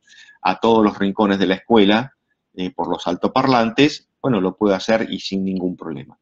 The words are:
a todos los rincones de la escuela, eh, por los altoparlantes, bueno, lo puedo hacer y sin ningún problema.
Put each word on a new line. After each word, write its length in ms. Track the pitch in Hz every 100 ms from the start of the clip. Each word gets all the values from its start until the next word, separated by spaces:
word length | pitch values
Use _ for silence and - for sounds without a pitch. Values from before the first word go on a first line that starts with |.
| _ - - _
a 180 | 90 95
todos 240 | 117 113
los 140 | 104 -
rincones 400 | 98 95 101 98
de 80 | 92
la 80 |
escuela, 580 | 95 - 113 98 110 127 _ _ _ _
eh, 160 | 92 90
por 180 | - 82
los 180 | 85 85
altoparlantes, 1000 | 90 101 131 131 123 110 120 147 - _ _
bueno, 200 | 135 104
lo 160 | 92 -
puedo 180 | 104
hacer 340 | 95 - 110 -
y 80 | 92
sin 260 | - 98
ningún 320 | 95 92 90 82
problema. 400 | 82 69 - _